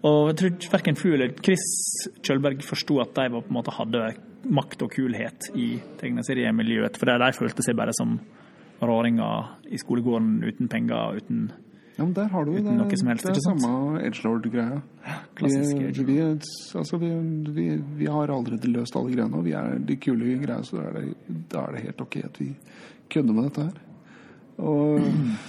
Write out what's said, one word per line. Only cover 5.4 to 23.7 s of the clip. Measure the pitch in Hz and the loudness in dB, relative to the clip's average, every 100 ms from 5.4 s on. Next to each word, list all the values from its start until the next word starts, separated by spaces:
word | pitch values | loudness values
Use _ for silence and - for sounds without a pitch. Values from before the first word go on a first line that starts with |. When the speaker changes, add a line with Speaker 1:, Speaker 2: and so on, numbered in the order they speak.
| - - | -8 -4
Speaker 1:
i | 120 120 - - | -2 -4 -8 -10
tegneseriemiljøet, | 123 120 120 127 117 110 113 113 110 - | -4 -4 -2 0 2 2 2 0 0 0
for | 131 | 2
de | 120 127 | 4 4
følte | - 120 - 123 | 2 -2 -2 0
seg | 113 | 0
bare | 113 - | 0 0
som | 120 117 - - - - - - | 0 -2 -6 -20 -20 -20 -20 -4
raringer | 120 113 120 117 110 110 113 - - | 2 4 4 2 0 -2 -6 -14 -10
i | - | -8
skolegården, | - 123 120 113 113 110 | -2 0 2 2 2 2
uten | 113 110 123 | 0 -2 -2
penger, | 113 117 117 110 104 | 0 0 0 -2 -4
uten, | - 117 107 - - - - - | -4 -2 -2 -8 -20 -20 -18 -4
Speaker 2:
Ja, | 160 | -2
men | 180 | 0
der | 208 | 0
har | 185 147 | 0 0
du | |
jo | 180 | 0
Speaker 1:
uten | 208 | 2
Speaker 2:
det, | 240 | 2
Speaker 1:
noe | 202 196 | 2 2
som | 123 | 0
helst, | 117 185 | 0 0
Speaker 2:
det | |
er | 190 | 2
Speaker 1:
ikke | |
sant? | 156 170 120 | 2 2 2
Speaker 2:
samme | 127 143 156 - | 0 0 -2 -2
edgelord-greia. | 110 110 113 110 120 117 143 - - | -2 -2 0 0 0 -2 -4 -8 -18
Speaker 1:
Ja, | - 156 - | -12 -12 -14
klassisk | - 143 139 143 143 | -2 2 2 2 0
Speaker 2:
Vi, | |
Speaker 1:
edgelord. | 139 135 131 | 0 0 2
Speaker 2:
vi, | 143 160 156 - - - 175 | 4 2 0 -4 -14 -8 -6
altså, | 156 175 | -2 -2
vi, | 170 165 165 156 151 | -2 -2 -2 -2 -4
vi, | 151 170 156 143 147 | -2 0 -2 -4 -2
vi | 151 | 0
har | 151 147 | 0 0
allerede | 135 120 117 123 | 0 -2 -2 0
løst | 120 117 - | 0 0 -2
alle | 123 | 0
greiene, | 127 113 76 | 0 0 0
og | |
vi | 85 | 0
er | - - 64 | 0 -2 -2
de | 71 139 | -2 0
kule | - 120 120 | 2 2 2
i | 127 | 0
greia, | 143 117 | -2 -4
så | - - | -4 -6
er | - - | -6 -6
det, | - - - 117 82 | -8 -10 -8 -10 -6
da | 80 - | -6 -4
er | 65 | -6
det | |
helt | - - | -8 -10
OK | - - | -8 -6
at | - - | -8 -6
vi | 69 139 - - - - - | -8 -8 -16 -20 -20 -20 -2
kødder | 156 131 107 | 2 4 4
med | 139 | 2
dette | 151 | 0
her. | 151 | -4